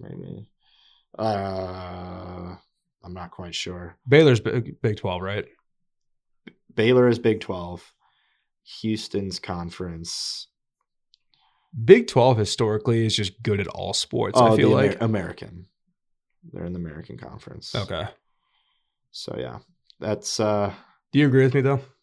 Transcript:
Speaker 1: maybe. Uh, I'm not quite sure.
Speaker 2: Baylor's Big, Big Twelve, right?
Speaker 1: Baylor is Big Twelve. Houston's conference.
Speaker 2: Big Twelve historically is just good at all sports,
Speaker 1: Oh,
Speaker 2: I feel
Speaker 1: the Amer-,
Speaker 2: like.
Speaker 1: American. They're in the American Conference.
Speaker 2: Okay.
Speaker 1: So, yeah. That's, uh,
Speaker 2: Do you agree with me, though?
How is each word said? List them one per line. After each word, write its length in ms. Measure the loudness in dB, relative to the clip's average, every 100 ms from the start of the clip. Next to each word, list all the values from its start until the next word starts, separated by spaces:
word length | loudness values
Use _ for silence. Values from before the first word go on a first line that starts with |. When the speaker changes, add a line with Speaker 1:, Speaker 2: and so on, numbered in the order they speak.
Speaker 1:
maybe. 480 | -16 -14 -12 -14 -16 _ _ _ _ _ _ -4
Uh, 1400 | -2 -2 -4 -6 -8 -8 -10 -12 -12 -12 -12 -12 -14 -16 _ _ _ _
I'm 100 | -16
not 160 | -14 -14
quite 240 | -14 -10
sure. 420 | -8 -8 -10 -14 -14 4
Speaker 2:
Baylor's 340 | 8 8 6
Big, 400 | 2 -4 -6 -4
Big 160 | -4 -4
Twelve, 260 | -6 -6
right? 240 | -6 -6 -8 _ _ _ _ _ _ _ _ _ -20 _ _
Speaker 1:
Baylor 340 | 0 4 6 6
is 100 | 4
Big 220 | 2 0
Twelve. 520 | -4 -10 -10 -14 -18 _ _ _ _ _ _ _ -20 -8
Houston's 580 | -4 -4 -4 -6 -6 -8
conference. 1080 | -8 -8 -8 -8 -10 -10 -10 -8 -8 -10 -14 _ _ _ _ _ _ _ _ _ _ _ _ -4
Speaker 2:
Big 220 | 8 8 8
Twelve 320 | 4 4 4
historically 640 | 0 0 0 0 0 2 2
is 80 | 0
just 260 | -4 -4
good 180 | -2 -2
at 60 | -2
all 240 | -6 -4
sports, 460 | -4 -2 -2 2 6
Speaker 1:
Oh, 120 | 6
Speaker 2:
I 40 | 8
feel 140 | 6
Speaker 1:
the 80 | 6
Amer-, 100 | 4
Speaker 2:
like. 80 | 2
Speaker 1:
American. 640 | 0 0 -4 -12 -14 -16 -20 _ _ _ _ _ _ _ -18
They're 120 | -12
in 80 | -8
the 60 | -8
American 400 | -8 -12 -14 -16
Conference. 560 | -16 -16 -16 -16 -8
Speaker 2:
Okay. 300 | -8 -6 -8 -8 -14 _ _ _ _ _ _ _ _ _
Speaker 1:
So, 260 | -16 -12 -10
yeah. 200 | -10 -12 _ _ _ _
That's, 400 | -6 -6 -6 -2
uh, 320 | 0 0 -2 -6 _ _ _
Speaker 2:
Do 60 | 2
you 80 | 4
agree 180 | 6
with 100 | 4
me, 60 | 2
though? 200 | 0 -2 -6 _